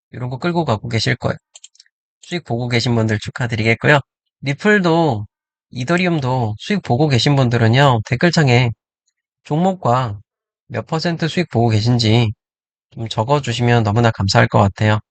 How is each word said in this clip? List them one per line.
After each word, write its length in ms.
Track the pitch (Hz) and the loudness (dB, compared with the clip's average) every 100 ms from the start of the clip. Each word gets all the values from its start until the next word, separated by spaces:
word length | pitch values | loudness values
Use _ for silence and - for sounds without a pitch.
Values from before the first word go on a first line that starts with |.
| _ | _
요런 160 | 117 123 | -12 -10
거 80 | 127 | -6
끌고 260 | 175 170 147 | -4 -2 -2
가고 240 | 107 120 | -4 -2
계실 260 | 113 - 123 | -4 -2 -2
거예요. 220 | - - _ - - _ _ _ _ _ | -4 -6 _ -20 -20 _ _ _ _ _
수익 220 | - 175 | -10 -10
보고 240 | - 117 123 | -6 -6 -2
계신 280 | 120 120 117 | -2 0 0
분들 240 | 110 104 | 0 -2
축하드리겠고요. 800 | - - 117 110 110 113 135 147 - _ _ _ | -6 -8 -6 -2 -2 0 2 0 0 _ _ _
리플도 840 | 139 143 214 208 175 165 160 107 107 _ _ _ _ | -8 -2 0 2 2 2 0 -2 -8 _ _ _ _
이더리움도 840 | - 127 175 180 160 131 127 110 107 | -10 -4 0 0 -2 -2 -2 -2 -6
수익 240 | - 202 | -4 -6
보고 260 | - 123 151 | -2 0 2
계신 280 | 123 147 139 | 2 2 2
분들은요, 640 | 127 120 110 127 143 117 - | 2 2 2 4 4 2 -2
댓글창에 640 | 123 175 165 139 120 120 - _ _ _ _ _ _ | 0 2 2 4 4 2 -4 _ _ _ _ _ _
종목과 760 | - 151 190 185 123 127 123 104 - _ _ _ _ | -6 -2 0 -2 0 0 -2 -8 -14 _ _ _ _
몇 200 | 117 - | -10 -6
퍼센트 400 | 160 175 165 160 | -4 -4 -4 -4
수익 220 | - 165 | -4 -2
보고 200 | 117 117 | 0 2
계신지 640 | 110 117 123 110 117 113 - _ _ _ _ _ | 2 2 2 2 2 2 -4 _ _ _ _ _
좀 160 | - 110 | -14 -8
적어주시면 760 | - 113 147 135 117 120 120 | -4 -2 -2 -2 -2 2 2
너무나 260 | 104 107 117 | 2 2 0
감사할 380 | - 98 120 113 | 0 0 2 2
것 100 | 113 | 2
같아요. 380 | 101 - 107 107 - | 2 2 0 0 -4